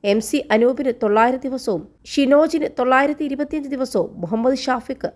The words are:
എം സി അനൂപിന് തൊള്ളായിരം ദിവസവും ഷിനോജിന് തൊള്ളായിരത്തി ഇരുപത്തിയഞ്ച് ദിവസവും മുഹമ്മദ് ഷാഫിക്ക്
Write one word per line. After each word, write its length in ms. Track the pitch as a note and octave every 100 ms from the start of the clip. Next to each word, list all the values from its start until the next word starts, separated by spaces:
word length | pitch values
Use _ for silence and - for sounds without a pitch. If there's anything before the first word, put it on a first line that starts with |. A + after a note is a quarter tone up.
| G#3
എം 80 | G#3 G#3+
സി 120 | D4 - G#3+
അനൂപിന് 360 | A#3+ C4 B3+ A#3
തൊള്ളായിരം 400 | A3 G#3 A#3 C4 C4+
ദിവസവും 360 | C4 B3+ F3+ - _ -
ഷിനോജിന് 560 | - C4+ C#4+ D#4 E4 D4 -
തൊള്ളായിരത്തി 460 | B3+ C4 C#4+ D4 D4
ഇരുപത്തിയഞ്ച് 400 | C4+ D4 D#4 C#4 C4+
ദിവസവും 340 | B3+ G3+ - -
മുഹമ്മദ് 400 | E3+ A3 A#3+ C4+ -
ഷാഫിക്ക് 440 | B3+ - C4 -